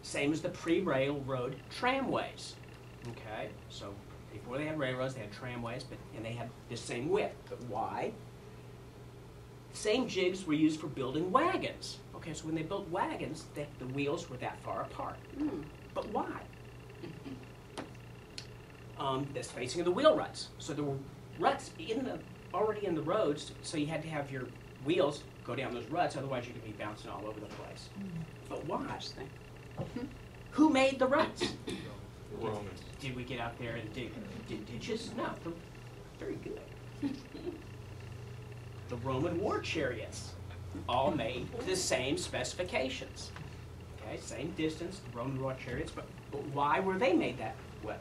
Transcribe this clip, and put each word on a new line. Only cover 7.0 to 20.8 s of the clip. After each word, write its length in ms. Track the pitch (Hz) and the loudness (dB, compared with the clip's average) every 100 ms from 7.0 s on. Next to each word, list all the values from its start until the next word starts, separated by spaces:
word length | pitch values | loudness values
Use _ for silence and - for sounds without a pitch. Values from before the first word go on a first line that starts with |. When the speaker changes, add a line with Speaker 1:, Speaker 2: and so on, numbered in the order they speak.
| 139 | 4
Speaker 1:
width. 260 | 196 - - - | 4 4 -2 -10
But 140 | - 120 | -8 -4
why? 420 | 120 107 - - - - - - - - - - - - - - - - - - | 0 0 2 -2 -2 -12 -14 -14 -14 -14 -14 -14 -14 -14 -14 -14 -14 -14 -14 -12
Same 320 | - 208 240 240 | -2 4 4 4
jigs 360 | 185 180 190 - | 4 4 4 4
were 80 | |
used 280 | 151 156 156 | 8 8 6
for 60 | - | -2
building 440 | 131 131 143 180 | -2 0 2 6
wagons. 680 | 240 370 381 120 - - - - - | 8 8 4 0 -2 -8 -10 -10 -10
Okay, 160 | 170 | -6
so 120 | 151 160 | -6 -2
when 100 | 160 | 0
they 60 | |
built 280 | 156 196 - | 0 -2 0
wagons, 560 | 180 294 277 135 156 - - | 2 2 0 -4 -4 -8 -6
they, 100 | 147 - | -6 -6
the 60 | 127 | -4
wheels 420 | 135 139 165 - | 0 2 2 -2
were 60 | 127 | -4
that 220 | 113 - | -4 -4
far 220 | - - | -4 -2
apart. 340 | - - - - - 277 | -2 -4 -6 -6 -8 0
Speaker 2:
Mm. 240 | 302 165 147 - - | 0 0 -6 -10 -6
Speaker 1:
But 160 | - - | -4 0
why? 320 | 202 - - - - - - - - - - - 262 - - - - - - - - - - - - - - - - | 0 0 -4 -8 -12 -14 -14 -14 -10 -10 -8 -8 -10 -10 -14 -12 -10 -10 -10 -14 -14 -12 -12 -12 -14 -14 -14 -12 0
Um, 260 | 143 131 143 | 2 4 2
the 80 | 127 | -2
spacing 400 | 120 - 123 170 | -4 -2 -2 2
of 40 | 175 | 4
the 60 | |
wheel 240 | 180 311 - | 10 10 10
ruts. 340 | - - - - | 4 -2 -8 -8
So 140 | - | -4
there 100 | 143 | 0